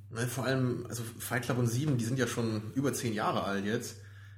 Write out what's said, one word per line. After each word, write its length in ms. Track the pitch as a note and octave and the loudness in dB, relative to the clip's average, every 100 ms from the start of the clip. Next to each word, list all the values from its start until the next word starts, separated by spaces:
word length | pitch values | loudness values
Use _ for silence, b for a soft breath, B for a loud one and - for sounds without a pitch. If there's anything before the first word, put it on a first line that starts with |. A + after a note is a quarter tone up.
| - | -8
Ne, 100 | A2+ B2 | -2 -2
vor 180 | C3 | 0
allem, 420 | B2 C3 B2+ - - | 2 4 2 0 -4
also 140 | A#2 A2+ - | -6 -6 -8
Fight 260 | - A#2+ | -2 0
Club 140 | B2 B2 | 2 2
und 80 | A#2+ | 4
Sieben, 280 | A#2 D#3 B2 | 4 2 2
die 80 | |
sind 140 | A2 C3 | 2 2
ja 80 | A#2 | 2
schon 460 | - A#2 A2 G#2+ | 2 0 0 -2
über 180 | C3+ C#3 | 0 0
zehn 220 | A#2 A#2+ | 2 0
Jahre 300 | G#2 D#3 A#2+ | 0 2 2
alt 200 | F2+ G2 | 0 0
jetzt. 320 | G2+ A#2+ - - B B B | 0 -2 -2 -12 B B B